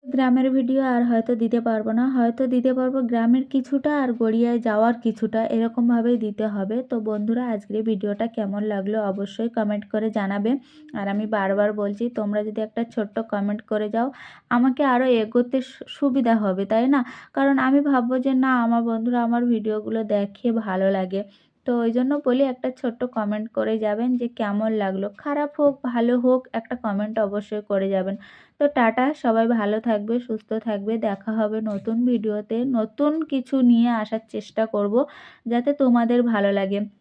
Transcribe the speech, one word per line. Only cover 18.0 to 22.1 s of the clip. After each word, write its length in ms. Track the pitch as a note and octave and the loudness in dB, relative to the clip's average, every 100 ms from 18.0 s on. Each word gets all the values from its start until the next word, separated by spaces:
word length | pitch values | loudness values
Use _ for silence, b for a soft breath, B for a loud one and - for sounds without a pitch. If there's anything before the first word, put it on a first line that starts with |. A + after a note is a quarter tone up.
| A#3+ B3+ | 2 0
যে 140 | C4+ | 0
না, 160 | B3+ C4 B3+ | 2 2 2
আমার 220 | A#3 A#3 | 2 2
বন্ধুরা 360 | A#3 A3+ A#3 B3 | 0 -2 0 0
আমার 200 | A#3 A#3 | 0 0
ভিডিওগুলো 560 | A#3+ A3+ G#3+ G#3+ G#3+ A3+ | 2 0 0 -4 -2 -4
দেখে, 440 | G#3+ G#3 G3+ G3+ A#3+ A3 | 0 -2 -2 -2 -2 -2
ভালো 300 | G#3 F#3 F#3+ | -2 0 0
লাগে। 320 | G3 F#3 F#3+ G3+ b b _ - | 0 -2 -4 -6 b b _ -4
তো 60 | A#3+ | 0
ওই 120 | A#3 | 0
জন্য 200 | A#3 B3+ | 0 0